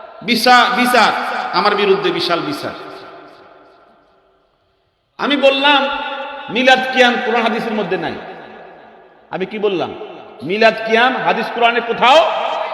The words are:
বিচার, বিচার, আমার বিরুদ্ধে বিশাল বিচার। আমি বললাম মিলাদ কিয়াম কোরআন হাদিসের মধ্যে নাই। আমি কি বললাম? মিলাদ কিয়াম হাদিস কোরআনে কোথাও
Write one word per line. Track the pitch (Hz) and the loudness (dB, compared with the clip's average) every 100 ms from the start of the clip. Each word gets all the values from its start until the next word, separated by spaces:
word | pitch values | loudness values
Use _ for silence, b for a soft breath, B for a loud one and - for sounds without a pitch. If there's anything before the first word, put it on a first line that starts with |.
| - - | -20 -12
বিচার, | 156 240 247 247 233 - | -2 0 4 4 4 2
বিচার, | 247 240 202 - - - - | 2 4 2 2 -4 -6 -4
আমার | - - 403 | -2 0 2
বিরুদ্ধে | 403 381 180 | 2 2 0
বিশাল | 170 170 170 | -2 -2 -2
বিচার। | 147 143 120 - - - - - - - - - - _ _ _ _ _ _ _ _ _ _ _ _ _ _ - | -4 -8 -8 -10 -14 -18 -18 -20 -20 -20 -20 -20 -20 _ _ _ _ _ _ _ _ _ _ _ _ _ _ -8
আমি | 208 285 | -2 2
বললাম | 269 269 285 285 277 - - - - - - | 2 4 4 2 0 -4 -8 -10 -10 -12 -6
মিলাদ | 208 262 254 262 | 0 4 4 2
কিয়াম | 254 247 233 - | 2 2 2 0
কোরআন | 233 | 0
হাদিসের | 226 220 226 | 0 -2 -4
মধ্যে | 214 185 180 | -4 -2 -4
নাই। | 156 - - - - - - - - - - _ _ | -4 -8 -12 -16 -18 -20 -20 -20 -20 -20 -20 _ _
আমি | 160 185 | -8 -8
কি | 214 | -4
বললাম? | 208 180 120 92 - - - - | -2 -2 -4 -8 -14 -16 -20 -14
মিলাদ | 127 208 226 - 220 | -6 2 4 2 0
কিয়াম | 220 247 247 | 2 2 2
হাদিস | - - 220 233 | 0 -2 -2 0
কোরআনে | 233 240 | 2 2
কোথাও | 226 226 226 302 330 - - - - | -2 2 6 6 4 0 -4 -4 -6